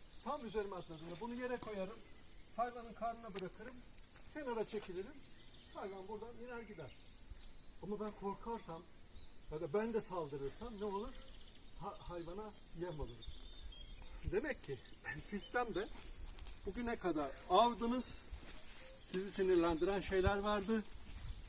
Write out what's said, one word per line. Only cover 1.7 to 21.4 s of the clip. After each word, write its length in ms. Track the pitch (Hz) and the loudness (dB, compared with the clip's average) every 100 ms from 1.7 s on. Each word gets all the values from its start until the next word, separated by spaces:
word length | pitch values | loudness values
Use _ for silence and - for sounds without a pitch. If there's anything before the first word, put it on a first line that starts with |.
| 202 185 - - - - - - - | -2 -2 -6 -12 -14 -14 -14 -8 -2
Hayvanın 360 | 247 240 233 | -2 -2 -10
karnına 400 | - 226 226 226 | -4 -2 -2 -4
bırakırım. 420 | 190 185 - 247 247 - - - - - | -4 -4 -6 -8 -8 -10 -12 -14 -14 -8
Kenara 320 | 302 269 220 202 | -4 0 2 2
çekilirim. 480 | 214 202 175 214 311 - - - - - | 0 -2 -4 -4 -8 -12 -12 -12 -12 -10
Hayvan 340 | 320 196 190 185 | -6 -6 -6 -6
buradan 280 | 214 233 233 | -6 -6 -8
iner 240 | 247 233 | -8 -8
gider. 300 | 214 185 131 - - - - - - - - - | -8 -10 -10 -10 -14 -14 -12 -10 -10 -12 -12 -8
Ama 160 | 180 202 | -4 -2
ben 120 | 214 | -2
korkarsam 680 | 208 196 - 226 220 170 165 175 - - - - - - | -2 -2 -2 -2 -4 -4 -8 -10 -14 -12 -10 -10 -10 -4
ya 100 | 156 | 0
da 120 | 165 | 6
ben 200 | 208 226 | 6 6
de 80 | 220 | 4
saldırırsam 760 | - 180 143 143 139 - 233 202 | 4 0 0 0 -2 -2 -6 -2
ne 60 | 208 | 0
olur? 280 | 190 262 - - - - - - - | 2 0 -4 -8 -10 -10 -12 -10 -6
Ha-, 180 | 196 - | -6 -4
hayvana 520 | - 175 160 190 214 - - 160 | -4 -4 -2 -4 -6 -8 -10 -4
yem 200 | 175 151 | -2 -2
olurum. 260 | 123 - - - - - - - - - - - 151 | -2 -4 -6 -6 -8 -8 -8 -8 -8 -8 -8 -2 2
Demek 320 | 185 302 - | 4 4 2
ki 140 | - 135 - - | -2 -4 -6 -8
<laughs> 280 | - - - | -6 -4 -2
sistemde 580 | 202 - 247 240 180 226 - - - - - - - 202 | -2 2 2 4 2 0 -4 -8 -8 -8 -8 -8 -6 -4
bugüne 300 | 233 233 220 | 0 0 2
kadar 360 | 180 151 139 - - | 2 2 0 -2 8
avdınız, 680 | 180 240 202 233 247 - - - - - - - - - - - | 10 10 8 4 4 4 2 -2 -6 -6 -6 -6 -8 -8 -8 0
sizi 200 | 185 196 | 0 2
sinirlendiren 680 | 196 185 175 170 160 180 202 | 6 8 10 8 6 4 4
şeyler 360 | - 190 190 202 | 4 6 8 6
vardı. 460 | 208 208 190 220 - - - - - - | 4 4 4 2 2 -6 -8 -6 -6 -6